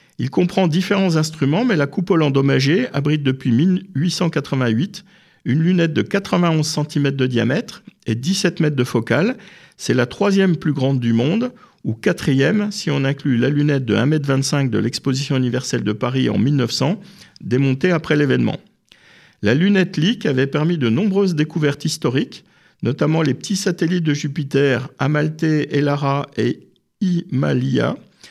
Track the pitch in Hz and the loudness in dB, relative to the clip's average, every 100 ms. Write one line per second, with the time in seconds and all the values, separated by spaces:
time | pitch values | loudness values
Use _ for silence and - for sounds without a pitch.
0 | _ - 127 - 180 - 180 165 180 196 | _ -8 -4 0 0 2 2 2 0 0
1 | 190 160 156 - 139 170 254 170 139 - | 2 0 -2 -2 0 0 2 0 0 -2
2 | 180 170 151 139 135 135 135 185 254 139 | 0 2 2 2 2 2 2 2 0 -2
3 | 147 151 139 131 135 117 185 180 - 135 | 0 0 0 -2 2 2 4 2 -2 -2
4 | 175 - 170 151 127 135 120 113 196 - | -2 0 -2 -2 -2 -2 0 0 -2 -8
5 | - _ _ _ 117 143 165 185 165 147 | -20 _ _ _ -2 0 2 2 2 0
6 | 104 202 196 180 175 156 151 - 147 147 | -2 -2 0 0 2 2 0 -2 -4 0
7 | 139 139 131 120 113 160 - - - _ | 0 0 0 0 0 0 -4 -14 -20 _
8 | - 113 139 190 175 - 151 139 135 120 | -6 -4 -2 0 -2 0 0 0 0 -2
9 | 110 127 208 254 - - - - - 123 | 0 0 0 -2 -12 -20 -20 -10 -2 0
10 | 123 - 202 196 190 160 165 139 131 135 | 0 0 2 4 2 2 0 0 0 0
11 | 117 113 135 208 247 - - _ - 113 | 2 2 2 0 -2 -8 -20 _ -8 -2
12 | 202 175 - 135 143 208 208 - 165 143 | -2 0 0 2 2 0 -2 -4 -4 -2
13 | 135 139 143 117 127 147 147 139 120 104 | -2 -2 0 2 2 2 0 0 0 0
14 | 131 156 139 135 135 147 131 104 131 - | 2 0 0 0 0 0 0 0 -2 -2
15 | 139 131 143 131 127 123 - 120 98 104 | -4 -2 -2 -2 0 -2 -4 -4 -2 -4
16 | 120 131 120 104 127 143 117 - 131 214 | -2 0 0 0 2 2 0 -2 -2 -2
17 | - - - _ 92 123 139 131 185 170 | -8 -20 -20 _ -4 0 0 0 0 0
18 | - 147 143 127 113 - - _ _ _ | 2 2 2 2 0 -2 -10 _ _ _
19 | - - - _ 123 139 196 196 185 170 | -20 -20 -20 _ 0 4 4 4 2 0
20 | 175 240 160 131 135 147 160 170 120 117 | 0 0 0 0 0 0 0 0 2 2
21 | 208 190 190 156 151 170 156 - 156 - | 2 2 0 0 -2 0 -2 -2 -6 -4
22 | 135 131 - - - _ _ _ 117 147 | -2 -2 -4 -8 -20 _ _ _ -4 0
23 | 151 160 151 - - 190 196 180 170 180 | 0 2 0 -2 -4 -2 -2 -2 0 0
24 | 156 147 147 139 135 139 139 120 127 - | 0 -2 -4 -6 -2 0 2 0 -4 -4
25 | 135 151 156 156 160 151 - 143 143 143 | -2 0 -2 -2 0 0 0 0 0 0
26 | 143 139 - - 120 - - _ _ _ | 0 -2 -4 -2 -2 -2 -10 _ _ _
27 | 185 170 - 127 147 131 131 117 120 285 | -2 -2 -2 -2 0 0 0 0 0 -4
28 | - _ - | -12 _ -20